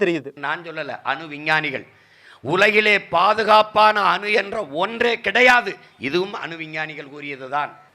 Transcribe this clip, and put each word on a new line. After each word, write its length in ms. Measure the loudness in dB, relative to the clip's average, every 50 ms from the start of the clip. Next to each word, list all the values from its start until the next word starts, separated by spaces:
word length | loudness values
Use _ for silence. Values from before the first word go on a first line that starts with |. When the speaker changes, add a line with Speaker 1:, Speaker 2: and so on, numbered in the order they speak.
| 0
Speaker 1:
தெரியுது. 300 | 0 -2 -2 -4 -8 -14 -8 -6
Speaker 2:
நான் 180 | -6 -6 -6 -8
சொல்லல, 320 | -10 -10 -10 -8 -8 -10 -8 -4 -4 -4
அணு 140 | -4 -4 -12 -12
விஞ்ஞானிகள். 520 | -8 -2 0 0 2 0 -2 -4 -6 -10 -12 _ _ _ _ _ _ _ -20 -20 _ -6 -2 2
உலகிலே 400 | 4 4 4 4 4 4 4 2 2 0 0 0
பாதுகாப்பான 840 | 2 4 4 2 2 2 4 6 6 6 4 4 4 4 4 4 4 2 2 2
அணு 160 | 0 0 0 0 0 0
என்ற 140 | -2 -4 -8 -8 -6 -4 -4 -4
ஒன்றே 300 | -2 -2 -2 -2 0 -2 -2 -2
கிடையாது. 460 | -2 2 4 6 6 6 4 4 0 -8 -12 -16 -20 _ -8 -8 -2
இதுவும் 280 | -2 -2 -2 -2 -6 -10 -10
அணு 140 | -10 -10 -12 -12
விஞ்ஞானிகள் 500 | -10 -8 -8 -8 -8 -8 -14 -14 -16 -16
கூறியதுதான். 580 | -14 -12 -12 -12 -10 -10 -4 -4 -4 -4 -4 -8 -14 -20 _ _